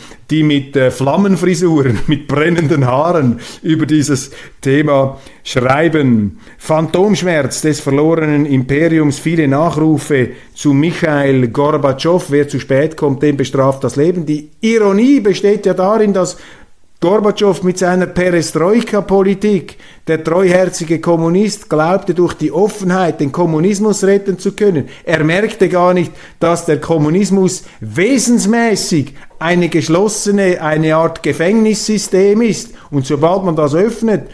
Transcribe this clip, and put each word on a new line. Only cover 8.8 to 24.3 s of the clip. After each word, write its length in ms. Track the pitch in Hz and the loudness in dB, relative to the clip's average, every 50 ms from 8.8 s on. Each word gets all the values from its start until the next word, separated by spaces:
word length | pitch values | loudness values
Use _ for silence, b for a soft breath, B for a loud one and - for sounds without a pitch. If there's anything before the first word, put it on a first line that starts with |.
| 165 170 160 160 151 147 131 - | 2 2 2 2 2 0 0 -2
viele 300 | - 160 170 165 151 135 | -4 -2 0 0 2 2
Nachrufe 840 | 135 139 165 170 139 151 156 160 156 151 - - 147 131 123 120 B B B B B | 2 0 0 0 0 0 2 2 2 0 0 0 0 0 0 0 B B B B B
zu 180 | - - 147 | -4 0 2
Michail 760 | 139 139 151 175 160 - 175 156 147 143 143 139 135 131 127 117 | 2 2 2 0 0 -2 -2 0 0 0 2 2 2 2 0 0
Gorbatschow. 760 | 104 135 143 147 151 147 135 139 131 131 - 165 175 180 180 - | 0 0 0 0 0 0 0 0 -2 0 0 0 0 0 0 0
Wer 180 | 143 147 143 139 | 0 0 0 0
zu 100 | - 131 | -4 -6
spät 380 | - - 135 131 151 160 160 | -4 -2 0 0 0 0 -2
kommt, 260 | - 160 143 135 131 | -2 -2 -2 0 0
den 140 | 151 147 143 | 0 0 0
bestraft 480 | 135 131 127 - 135 135 135 135 135 - | 0 -2 -2 0 0 0 0 0 -2 -4
das 120 | 120 - | -4 -2
Leben. 280 | 139 147 170 175 180 156 | 0 0 0 0 -2 -2
Die 240 | 147 151 151 151 - - - | -4 -4 -6 -6 -12 -10 -4
Ironie 580 | - 220 226 226 214 196 190 202 240 269 285 262 | -2 0 2 2 2 2 2 4 4 4 4 4
besteht 460 | 202 208 180 - - 202 208 202 202 | 2 0 0 2 2 0 0 2 0
ja 80 | 196 185 | 0 0
darin, 400 | 185 185 196 220 226 214 208 196 | 0 0 2 2 2 2 2 2
dass 240 | 190 180 180 - B B B B B B B B B - - - - | 0 -2 -2 -4 B B B B B B B B B -20 -20 -8 -2
Gorbatschow 640 | - 170 202 214 208 208 196 - 208 202 180 - | 0 0 2 2 2 0 0 2 2 0 0 0
mit 140 | 185 180 180 | 0 -2 -2
seiner 300 | 180 185 175 185 185 180 | 0 0 0 0 0 0
Perestroika-Politik, 1700 | 175 180 180 180 180 175 170 156 - - 156 160 185 220 240 233 - 214 202 190 - 190 196 190 196 196 196 - 214 208 175 - - - B B B B B B | -2 0 -2 0 0 0 0 0 -2 -2 0 2 2 2 0 0 0 -2 -4 -2 0 0 2 2 2 0 0 0 0 0 0 -2 -6 -18 B B B B B B
der 180 | - 160 160 156 | -4 -4 -2 -2
treuherzige 720 | 160 165 180 196 180 175 185 185 175 175 - 170 156 165 156 | -2 0 2 2 2 2 2 2 0 -2 -6 -4 -4 -4 -2
Kommunist, 720 | - 170 170 160 165 165 170 190 214 202 208 - - - | 0 0 0 2 2 2 2 2 0 0 -4 -8 -8 -4
glaubte, 460 | 156 151 156 165 190 196 - - 160 | -2 0 0 0 0 -2 -2 -2 0
durch 180 | 175 175 160 | 0 0 0
die 180 | - - 151 151 | -2 -4 -4 -4
Offenheit 680 | 139 170 208 208 208 - 190 180 180 185 185 165 147 - | 0 0 0 -2 -2 -4 -4 -2 0 0 0 -2 -2 -2
den 120 | 160 139 | -4 -4
Kommunismus 720 | 127 175 175 165 160 156 165 202 214 190 214 214 196 - | -2 -2 -2 0 0 0 0 0 0 0 0 0 0 0
retten 360 | 190 196 196 202 196 196 | 2 2 2 2 0 -2